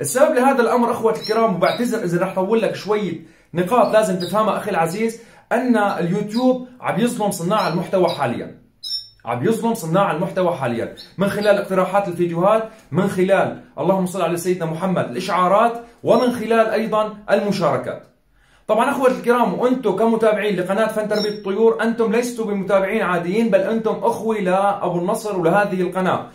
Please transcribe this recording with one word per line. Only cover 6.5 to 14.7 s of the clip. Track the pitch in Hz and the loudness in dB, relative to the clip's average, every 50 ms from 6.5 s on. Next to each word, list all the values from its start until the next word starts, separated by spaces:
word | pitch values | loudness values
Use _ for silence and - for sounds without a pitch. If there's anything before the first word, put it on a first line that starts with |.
| 254 254 - - - - | 2 2 -2 -10 -16 -8
عم | 117 131 151 180 | -6 -4 0 0
يظلم | 240 240 - - 208 202 | 0 0 0 0 -2 -2
صناع | 196 - 165 180 214 214 190 | -2 -2 -2 0 0 0 0
المحتوى | 165 160 170 175 - - 190 180 151 | 0 -2 -2 -2 0 0 2 2 2
حاليًا. | - 147 139 117 110 98 - - - - - _ _ _ - - - - - - _ _ _ | 0 -2 -2 -4 -4 -6 -8 -12 -14 -20 -20 _ _ _ -12 -10 -10 -10 -10 -14 _ _ _
عم | 113 120 120 135 | -6 -6 -2 0
يظلم | 208 226 208 226 233 208 | 0 0 0 0 -2 -2
صناع | - 165 160 165 196 196 180 | -2 -4 -2 0 2 2 2
المحتوى | 156 156 165 170 - 190 185 175 - | 0 -2 -4 -4 -2 -2 -2 -2 -2
حاليًا | 135 139 120 117 110 101 - - - - - - | -2 -4 -4 -4 -4 -6 -8 -10 -16 -20 -16 -4
من | - 196 196 | -2 -2 -2
خلال | 196 202 208 208 202 | -2 0 2 2 2
اقتراحات | 185 - - 190 190 185 185 190 202 196 | 2 0 0 0 0 0 2 0 0 0
الفيديوهات، | 180 170 175 175 170 165 165 180 202 220 226 220 - - - - - | 0 -2 -2 -2 -2 0 0 2 2 2 2 0 -4 -10 -18 -14 -4
من | 139 175 202 | -2 0 0
خلال | 196 - 180 180 190 196 180 151 120 - - - - _ - | 0 0 0 2 4 4 2 2 0 -4 -8 -16 -16 _ -4
اللهم | 151 170 190 190 180 | 0 0 2 2 0
صل | 180 - 196 | -2 -2 -2
على | 170 160 170 | -2 -2 -2
سيدنا | 165 175 185 180 175 165 | -2 -2 -2 -2 -2 -2
محمد | 160 | -4